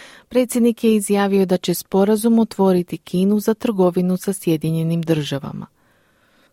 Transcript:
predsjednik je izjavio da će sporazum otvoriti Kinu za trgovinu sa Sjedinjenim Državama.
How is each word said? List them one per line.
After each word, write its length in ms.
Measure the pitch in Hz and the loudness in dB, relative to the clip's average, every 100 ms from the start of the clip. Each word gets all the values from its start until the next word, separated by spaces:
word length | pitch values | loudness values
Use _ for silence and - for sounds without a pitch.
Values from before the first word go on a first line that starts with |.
| - - - | -20 -20 -4
predsjednik 560 | 247 247 240 233 226 | -2 0 0 0 2
je 120 | 226 220 | 2 2
izjavio 500 | 202 202 202 196 185 | 0 0 2 2 2
da 100 | 180 | 0
će 180 | - | -2
sporazum 640 | 175 - 190 196 214 233 226 | -6 -2 0 2 2 2 2
otvoriti 580 | 220 - 190 180 175 160 | 0 0 2 2 -2 -8
Kinu 420 | - 180 190 214 | -6 -2 0 0
za 140 | 214 | 0
trgovinu 640 | 220 240 196 180 180 180 180 | -2 -2 0 2 2 -2 -2
sa 160 | - | -4
Sjedinjenim 680 | 190 - 160 160 165 165 170 | -4 -2 -2 -2 -2 -2 -2
Državama. 640 | 160 156 143 139 147 - - _ _ _ _ _ _ _ _ | -2 -2 -2 -6 -8 -12 -16 _ _ _ _ _ _ _ _